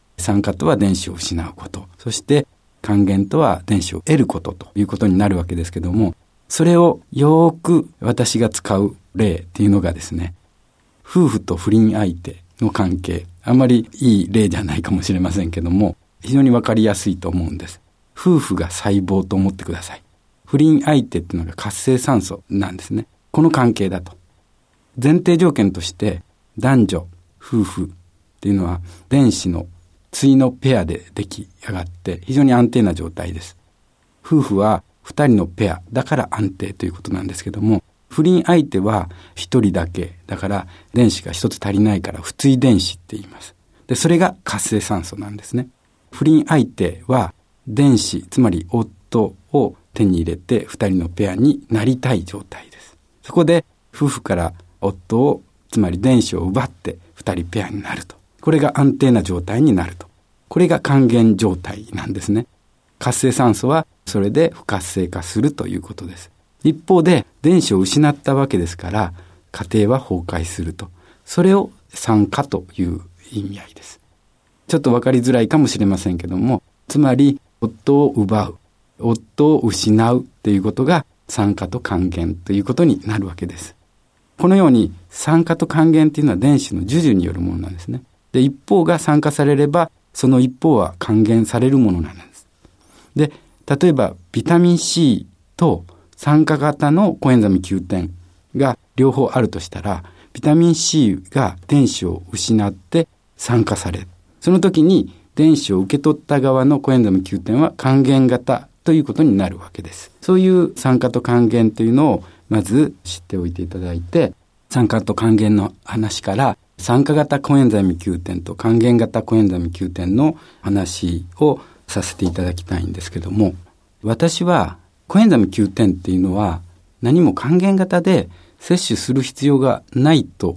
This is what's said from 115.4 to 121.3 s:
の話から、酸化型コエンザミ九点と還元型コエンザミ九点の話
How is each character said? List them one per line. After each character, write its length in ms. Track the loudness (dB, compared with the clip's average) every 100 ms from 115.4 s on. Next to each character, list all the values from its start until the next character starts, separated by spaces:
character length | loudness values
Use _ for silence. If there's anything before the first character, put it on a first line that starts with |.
| 4 2
の 180 | 0 -8
話 380 | -10 -6 -6 -6
か 140 | -4 0
ら、 200 | 0 -2 _ -10
酸 260 | 0 2
化 100 | 2
型 260 | 0 0 -2
コ 160 | 2 2
エ 40 |
ン 80 | 4
ザ 120 | 2
ミ 140 | 0 -2
九 220 | -4 -6
点 240 | -6 -10
と 120 | -10
還 240 | -6 0 2
元 180 | 4 2
型 240 | 2 -2
コ 140 | 0 2
エ 40 |
ン 80 | 2
ザ 100 | 0
ミ 120 | -4
九 180 | -6 -8
点 260 | -6 -2
の 220 | 0 0 -2 -12 _
話 640 | -4 -2 -2 -6 -6 -6 -8